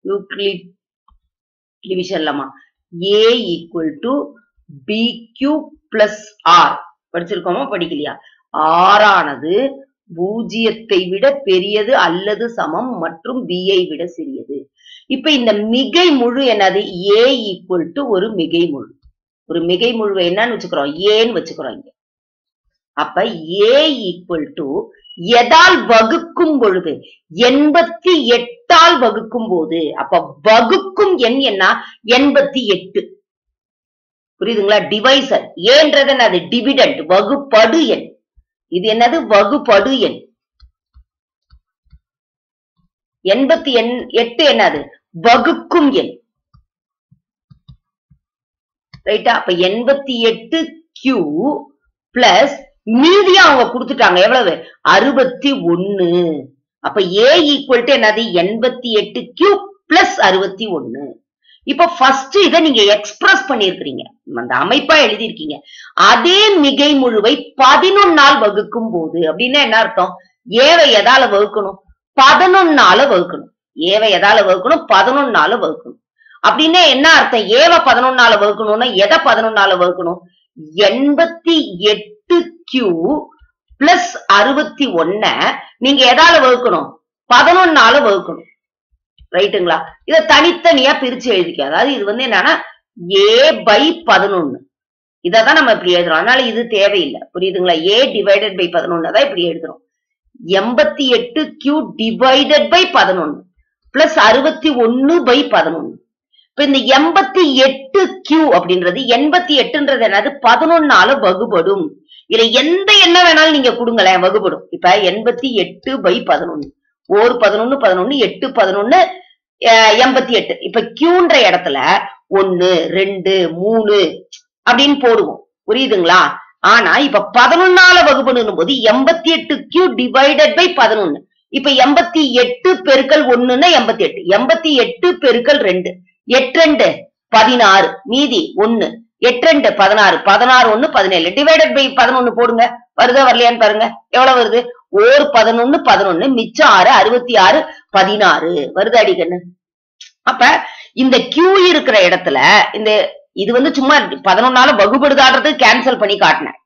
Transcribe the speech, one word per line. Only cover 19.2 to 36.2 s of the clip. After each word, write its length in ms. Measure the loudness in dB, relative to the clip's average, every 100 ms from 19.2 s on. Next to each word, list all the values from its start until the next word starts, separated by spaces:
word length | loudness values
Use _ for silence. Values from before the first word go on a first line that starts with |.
| _ _ _
ஒரு 120 | -6 -4
மிகை 200 | -2 -4 -4
முழுவை 260 | -4 -2 -2
என்னன்னு 240 | -2 -4 -6
வச்சுக்கிறோம்? 380 | -8 -6 -6 -4 -2
ஏன்னு 240 | 0 -2 -4
வச்சுக்கிறோம் 380 | -10 -14 -14 -14
இங்க. 140 | _ _ _ _ _ _ _ _ _ _ _ -10
அப்ப 220 | -6 -4 -6 -8 -10 -2 2
A 80 | 2 0 -4 -8
equal 360 | -12 -10 -8 -8 -10
to 100 | -8 -8 -10 _ _ -14 0 2
எதால் 380 | 4 4 4 2 2
வகுக்கும் 680 | 2 2 -2 -6 -4 -2 0
பொழுது? 320 | 0 -2 -6 -12 -16 _ _ -2 0
எண்பத்தி 640 | 2 2 2 0 -4 -2 0 0
எட்டால் 640 | -2 -4 -18 0 4 4 2
வகுக்கும் 440 | -2 -4 -8 -10 -4
போது. 280 | -4 -4 -6 -6 -8
அப்ப 180 | -2 -4 -4 -4 2
வகுக்கும் 680 | 2 2 -2 -2 -2 0 0 0
எண் 100 | -2 -4
என்ன? 140 | 0 0 -2 -8 -18 -2 2
எண்பத்தி 440 | 2 2 0 -4 -4
எட்டு. 260 | -4 -4 -8 -10 _ _ _ _ _ _ _ _ _ _ _ _ _
புரியுதுங்களா? 380 | -6 -2 0 0 0
divisor. 540 | -2 0 0 0 -6 -6 -4 2
ஏன்றது 380 | 4 4 2 0
என்னது? 260 | 2